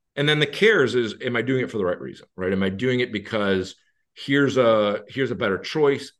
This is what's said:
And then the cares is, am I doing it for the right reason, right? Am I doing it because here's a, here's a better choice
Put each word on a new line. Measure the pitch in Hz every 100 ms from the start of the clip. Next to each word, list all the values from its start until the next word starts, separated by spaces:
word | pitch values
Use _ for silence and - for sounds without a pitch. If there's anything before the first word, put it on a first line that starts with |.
| _
And | 143 147
then | 151
the | 151
cares | - 214 196 123
is, | 123 110 -
am | 127 117
I |
doing | 123 131
it | 120
for | 110
the |
right | 90 87
reason, | 65 - - -
right? | 92
Am | 95
I | 95
doing | 98 127 123
it | 123
because | 104 98 110 101 95 92 - _ _ _
here's | - - 143 135 117
a, | 117 110 104 104 -
here's | 131 123
a | 104
better | 110 92
choice | - 160 143 139 -